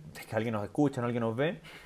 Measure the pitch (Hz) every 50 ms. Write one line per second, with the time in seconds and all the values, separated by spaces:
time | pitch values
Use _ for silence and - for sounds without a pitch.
0 | - - - - - - 110 110 113 120 113 104 104 98 - - 147 139 139 127
1 | 120 120 117 120 117 113 113 117 143 - 226 - - - - - -